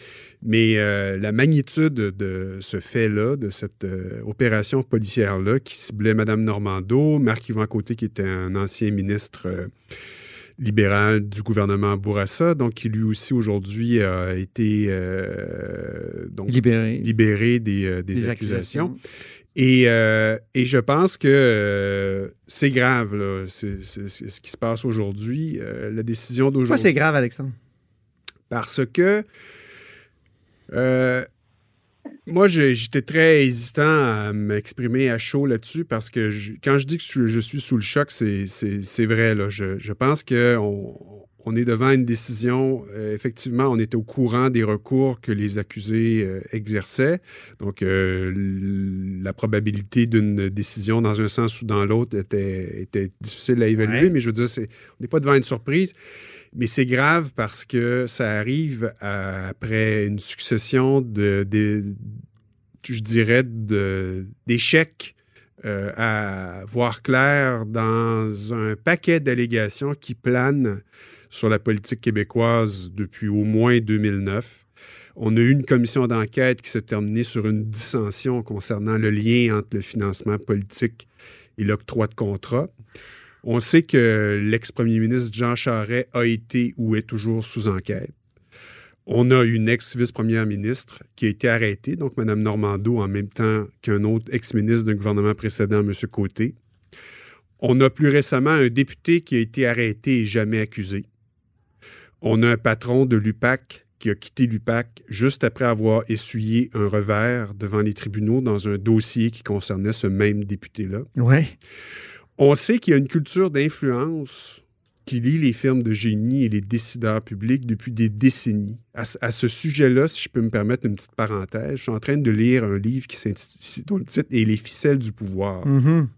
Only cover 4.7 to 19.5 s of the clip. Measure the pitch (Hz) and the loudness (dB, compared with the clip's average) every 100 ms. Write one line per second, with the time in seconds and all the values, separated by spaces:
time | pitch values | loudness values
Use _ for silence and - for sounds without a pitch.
4.7 | 135 - 113 104 117 101 95 95 131 - | -2 0 0 0 0 0 2 0 0 -2
5.7 | - - 107 107 110 110 110 110 101 104 | -14 -10 -2 2 2 2 2 0 0 -2
6.7 | 95 92 123 151 151 123 110 - 110 107 | -4 0 2 4 4 2 0 -2 -4 -2
7.7 | 110 104 117 110 - 98 92 92 98 98 | -2 -4 -6 -6 -4 -4 -4 -4 -4 -4
8.7 | - 107 104 98 104 - - 92 90 92 | -2 -2 0 0 -2 -4 -10 -8 -6 -8
9.7 | - _ - - - - - - - 120 | -14 _ -20 -20 -20 -20 -20 -20 -6 0
10.7 | 104 101 101 104 107 101 101 104 107 101 | 2 4 4 4 2 0 -6 -2 2 2
11.7 | 101 101 101 98 104 98 - 170 156 120 | 2 2 0 0 -2 -2 0 0 2 0
12.7 | - 113 110 110 107 - 127 107 101 98 | -2 -4 0 0 -2 -2 0 0 -2 -4
13.7 | 104 117 117 98 92 90 92 95 - 110 | -4 2 4 4 0 -2 -4 -4 -2 0
14.7 | 107 104 92 92 92 95 - 50 50 - | 2 0 0 -2 -4 -6 -6 -8 -8 -8
15.7 | 50 50 50 50 50 50 - 98 123 120 | -8 -8 -8 -10 -10 -12 -8 0 4 6
16.7 | 113 110 120 113 110 110 104 117 120 110 | 4 2 -2 0 4 4 6 4 2 2
17.7 | 101 95 92 92 123 113 117 110 117 - | 0 0 -2 -2 -2 -2 -4 -4 -4 -4
18.7 | 143 175 262 - - - - _ | -4 -4 -6 -16 -20 -20 -20 _